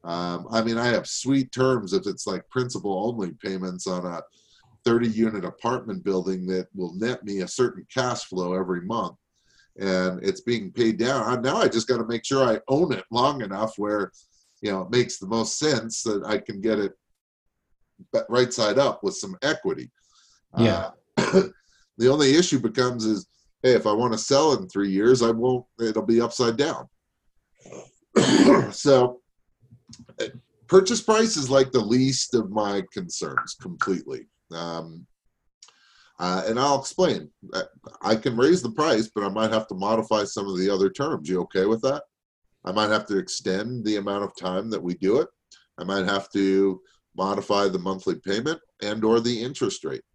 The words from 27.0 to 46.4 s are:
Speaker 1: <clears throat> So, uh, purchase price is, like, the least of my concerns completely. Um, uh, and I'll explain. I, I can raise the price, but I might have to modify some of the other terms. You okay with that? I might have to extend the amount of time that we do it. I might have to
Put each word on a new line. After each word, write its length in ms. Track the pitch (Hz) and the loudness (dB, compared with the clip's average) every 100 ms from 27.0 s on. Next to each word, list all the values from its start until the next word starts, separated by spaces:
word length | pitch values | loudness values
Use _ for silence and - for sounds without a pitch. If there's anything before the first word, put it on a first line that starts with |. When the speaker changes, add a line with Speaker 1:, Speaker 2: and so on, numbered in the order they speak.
| _ _ _ _ _ _ - - - _ _ - | _ _ _ _ _ _ -20 -20 -20 _ _ 2
Speaker 1:
<clears throat> 560 | - - - - 135 | 6 6 8 6 2
So, 480 | - 147 131 123 - _ _ _ _ _ - _ - - - | 0 4 6 6 0 _ _ _ _ _ -20 _ -20 -20 -8
uh, 60 | - - _ _ _ | -8 -8 _ _ _
purchase 320 | 185 190 233 | 6 6 -2
price 340 | - 214 220 160 | 2 4 4 0
is, 140 | 131 | 2
like, 220 | 135 131 | 4 4
the 80 | 127 | 2
least 540 | 104 123 131 127 - | 4 4 4 0 0
of 160 | 120 98 | 0 0
my 320 | 107 104 101 92 | -2 0 -2 -4
concerns 600 | 104 87 - 80 65 - - | -10 -10 -8 -4 -4 -6 -12
completely. 680 | 92 85 - 90 - 64 - _ _ | -14 -6 -4 -4 -6 -12 -14 _ _
Um, 560 | 82 85 82 80 82 - _ _ _ _ _ - _ _ _ _ - | -10 -8 -8 -12 -18 -20 _ _ _ _ _ -20 _ _ _ _ -6
uh, 240 | 90 92 95 | -2 -2 -2
and 120 | 117 | 0
I'll 220 | 143 135 | 2 2
explain. 500 | - - 180 95 76 _ 95 | -2 0 0 0 -8 _ -10
I, 80 | 92 - _ - - | -8 -8 _ -20 -8
I 140 | 98 110 | -2 0
can 200 | 131 113 | 0 2
raise 260 | 139 180 | 4 4
the 80 | 120 | 0
price, 360 | 113 156 110 110 | -2 2 2 0
but 80 | 107 | -4
I 40 | 98 | -4
might 240 | 101 110 | -2 0
have 140 | 110 110 | -2 -4
to 60 | |
modify 500 | 92 101 113 107 107 | -4 0 0 0 -2
some 240 | 101 - 98 | 0 -6 -4
of 100 | 90 | -2
the 100 | 95 | 0
other 220 | 98 95 | 2 0
terms. 380 | 92 143 120 76 | 0 -4 -4 -4
You 120 | 92 | -4
okay 240 | 85 95 98 | -2 0 2
with 140 | 113 | 2
that? 220 | 135 147 - _ _ _ _ _ | 0 -2 -8 _ _ _ _ _
I 80 | 90 | -4
might 180 | 101 104 | 0 2
have 160 | 107 107 | 2 2
to 120 | 98 | -2
extend 680 | 90 - 95 95 113 127 | -2 -6 -2 -2 -4 -4
the 120 | 107 104 | -2 -2
amount 280 | 101 101 | -2 -4
of 100 | 98 - | -6 -6
time 320 | 92 92 113 | -4 -4 -4
that 120 | 107 | -6
we 120 | 90 | -6
do 260 | 90 95 123 | -2 2 2
it. 80 | - _ _ - _ - | 0 _ _ -20 _ -12
I 60 | |
might 220 | 87 98 95 | -4 -2 0
have 240 | 98 - | -2 -2
to 480 | 101 | 0